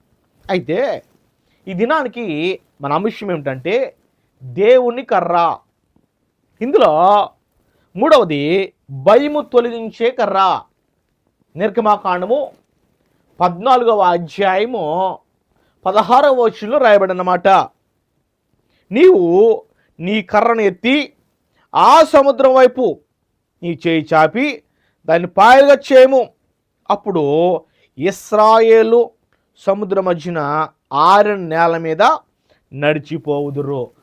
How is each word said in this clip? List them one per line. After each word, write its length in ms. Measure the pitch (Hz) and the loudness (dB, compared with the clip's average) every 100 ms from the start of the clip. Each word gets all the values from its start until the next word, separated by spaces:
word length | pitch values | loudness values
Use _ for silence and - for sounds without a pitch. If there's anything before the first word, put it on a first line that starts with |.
| _ _ _ _ - | _ _ _ _ -8
అయితే 520 | 185 123 175 269 147 - _ _ _ _ _ - | -8 -6 -6 -6 -8 -14 _ _ _ _ _ -12
ఈ 60 | |
దినానికి 880 | 180 233 311 254 240 220 151 175 190 _ _ | -6 -4 -4 -6 -10 -10 -6 -6 -8 _ _
మన 120 | 139 | -6
అంశం 380 | 151 214 - 202 | -4 -4 -8 -8
ఏమిటంటే 640 | 170 139 131 143 226 262 - _ _ _ _ | -8 -8 -10 -6 -6 -6 -12 _ _ _ _
దేవుని 640 | 127 123 208 254 247 240 | -14 -2 2 2 2 -6
కర్ర. 520 | 269 202 170 175 165 127 _ _ _ _ _ _ _ _ _ - | -4 -4 -2 -2 -2 -4 _ _ _ _ _ _ _ _ _ -12
ఇందులో 680 | 233 359 214 151 180 208 - _ _ _ _ _ _ 175 | -2 0 2 2 2 2 0 _ _ _ _ _ _ -4
మూడవది 760 | 285 302 185 147 143 185 196 _ - | 2 2 2 -2 -2 -2 -4 _ -18
భయము 500 | 135 143 226 294 294 | -6 2 2 2 -6
తొలగించే 720 | 294 247 240 233 226 - 233 | -4 -2 -2 -4 -12 -6 -6
కర్ర. 500 | 254 208 190 190 147 - _ _ _ _ _ _ _ _ 147 | -4 -4 -2 -2 -2 -8 _ _ _ _ _ _ _ _ -8
నిర్గమాకాండము 960 | 208 202 214 208 196 180 185 269 277 - _ _ _ _ _ _ _ - | -6 -2 -2 -2 -2 -6 -4 -4 -6 -14 _ _ _ _ _ _ _ -6
పద్నాలుగవ 600 | 180 175 233 254 233 214 | -4 -2 0 2 2 0
అధ్యాయము 1160 | 180 175 165 - 196 185 226 233 151 165 190 160 _ _ _ _ _ _ 185 | 0 0 -4 -4 -2 -2 -4 -6 -6 -4 -4 -8 _ _ _ _ _ _ -4
పదహారవ 460 | 196 185 247 294 | 0 2 2 2
వచనంలో 460 | 262 226 - 208 277 | 2 0 -2 -4 0
రాయబడిన 440 | 247 202 190 185 | 4 4 2 -4
మాట. 260 | 180 180 196 190 127 _ _ _ _ _ _ _ _ _ _ _ - | -2 -2 2 2 0 _ _ _ _ _ _ _ _ _ _ _ -6
"నీవు 680 | 208 370 330 175 180 226 214 - _ _ - | 2 4 4 2 2 2 0 -6 _ _ -12
నీ 220 | 170 214 | -6 -6
కర్రను 380 | 185 208 226 226 | -2 0 0 0
ఎత్తి 520 | 202 180 233 285 277 _ _ _ _ _ _ | -2 -2 -2 -2 -4 _ _ _ _ _ _
ఆ 300 | 143 196 302 | 0 4 6
సముద్రం 500 | 311 294 277 247 262 | 6 4 2 2 2
వైపు 460 | 262 254 254 233 - _ _ _ _ _ _ | 4 2 2 -6 -6 _ _ _ _ _ _
నీ 160 | 175 160 170 | -10 -6 -2
చేయి 220 | 165 151 | -2 0
చాపి 480 | 160 156 220 294 262 _ _ _ _ - | 2 2 0 -6 -8 _ _ _ _ -4
దాన్ని 220 | 165 175 | -2 -2
పాయలుగా 460 | - 214 262 285 | 2 6 6 6
చేయము. 540 | 277 - 262 262 262 226 _ _ _ _ _ - | 4 4 4 6 4 -4 _ _ _ _ _ -6
అప్పుడు 720 | 202 220 180 143 151 175 165 - _ _ - | -6 -4 -4 -2 0 0 -2 -8 _ _ -8
ఇస్రాయేలు 1120 | 160 - - 214 214 226 226 226 220 233 233 _ _ _ _ _ | -6 -8 -4 2 4 4 4 4 4 2 0 _ _ _ _ _
సముద్ర 440 | - 196 208 190 | -6 -4 -4 -4
మధ్యన 680 | 185 175 165 170 143 151 156 _ - | -2 -4 -6 -8 -4 -4 -6 _ -8
ఆరిన 420 | 139 165 202 208 | 0 2 4 2
నేల 420 | 202 170 160 170 165 | -2 -6 -2 -2 -2
మీద 260 | 165 160 233 320 _ _ _ _ _ | -4 -2 0 -2 _ _ _ _ _
నడిచిపోవుదురు." 1160 | 135 147 151 143 156 147 147 143 143 139 139 120 _ | -6 -4 -4 -6 -10 -6 -6 -6 -8 -8 -8 -10 _